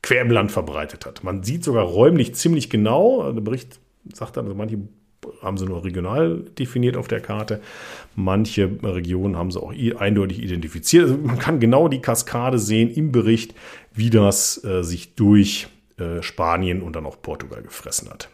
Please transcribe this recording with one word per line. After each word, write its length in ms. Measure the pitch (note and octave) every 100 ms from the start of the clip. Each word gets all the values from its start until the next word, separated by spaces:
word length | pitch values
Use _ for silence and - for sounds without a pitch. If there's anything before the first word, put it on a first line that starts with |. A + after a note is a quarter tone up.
quer 200 | - B2+
im 80 | A#2+
Land 200 | A2+ G2+
verbreitet 560 | G2+ E2 D2 D#2 - C#2
hat. 160 | -
Man 200 | F#2 F#2+
sieht 200 | F#2 E3
sogar 220 | D#3+ A#2
räumlich 500 | F2+ F2 C3+ E3 A#2
ziemlich 360 | - E3 D#3+ -
genau, 600 | A2 G#2+ C3+ A3 C4 C#3+
der 80 | A#2
Bericht 380 | G#2 B2+ - - _ _ -
sagt 240 | - - -
dann, 100 | G2
also 100 | G2
manche 220 | A2 A2 G2+ _ _ _ - -
haben 160 | F#2+ F#2+
sie 60 | F#2+
nur 160 | F2
regional 640 | F2+ F2+ F2+ B2 E3 E3+ - -
definiert 400 | B2+ B2 B2 A#2
auf 120 | A2+
der 120 | A2
Karte, 400 | - G#2 G#2+ G#2+ - - - - -
manche 560 | - F#2 G2 G#2+ - F#2+ G#2+
Regionen 540 | G#2 F2+ E2+ F2+ G2 E2+
haben 140 | F2+
sie 100 | F2+
auch 120 | -
i-, 240 | - A#2 -
eindeutig 440 | G2+ G#2 F#2+ F#2
identifiziert. 640 | F#2+ F2 D#2+ E2+ - E3+
Also 120 | D#3 C#3
man 240 | D3 B2
kann 180 | C#3 D#3
genau 300 | A2+ C3 E3
die 120 | C3+
Kaskade 600 | C3 A#2 - B2 B2+ B2
sehen 300 | G#2 A2 A#2
im 200 | C3+ D#3
Bericht, 440 | B2 G#2+ A2+ - - - - -
wie 180 | - A#2
das, 520 | A2 G2+ G2 - -
äh, 200 | G#2 F#2
sich 320 | E2+ E2+ - -
durch, 500 | G2+ G#2 G2+ - - _ _ -
äh, 240 | F2 E2+
Spanien 580 | D#2+ - E2 F2 F#2 F2+
und 140 | E2+
dann 120 | D#2+ D2+
auch 140 | -
Portugal 420 | - D2 - A1
gefressen 460 | - - - - -
hat. 200 | - -